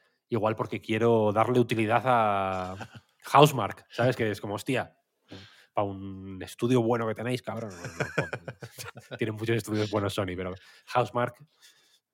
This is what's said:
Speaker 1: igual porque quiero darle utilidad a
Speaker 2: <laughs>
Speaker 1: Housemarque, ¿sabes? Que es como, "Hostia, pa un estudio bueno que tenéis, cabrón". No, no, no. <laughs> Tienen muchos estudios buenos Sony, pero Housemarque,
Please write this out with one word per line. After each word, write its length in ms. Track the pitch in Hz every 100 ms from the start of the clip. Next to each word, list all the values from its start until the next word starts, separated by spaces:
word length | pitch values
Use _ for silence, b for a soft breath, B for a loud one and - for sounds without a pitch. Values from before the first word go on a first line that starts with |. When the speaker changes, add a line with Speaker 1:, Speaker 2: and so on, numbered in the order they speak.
| _ _ -
Speaker 1:
igual 260 | 117 107 110
porque 260 | 107 110
quiero 500 | - 110 117 113 107
darle 280 | 101 110 123
utilidad 440 | 117 110 107 117 127
a 720 | 120 110 98 95 95 92 98
Speaker 2:
<laughs> 300 | 113 - _ _
Speaker 1:
Housemarque, 600 | - 135 151 131 98 - -
¿sabes? 260 | - 123 123
Que 140 | 110
es 100 | 101
como, 140 | 104 104
"Hostia, 420 | - 123 - _ _ _ - B B B B
pa 100 | -
un 560 | 101 98 98 95 95 95
estudio 400 | 90 - 120 127
bueno 260 | 113 117 113
que 80 | 107
tenéis, 260 | 117 123
cabrón". 300 | - 113 110
No, 60 | 90
no, 520 | 123 - 147 - - 127
no. 760 | - - 117 - - 120 - 127
<laughs> 0 |
Tienen 160 | 110 107
muchos 200 | 113 117
estudios 320 | 107 107 107
buenos 220 | 107 101
Sony, 220 | 107 95 90
pero 180 | 92 95 b b b
Housemarque, 580 | 127 117 123 123 - 151 b b b b b _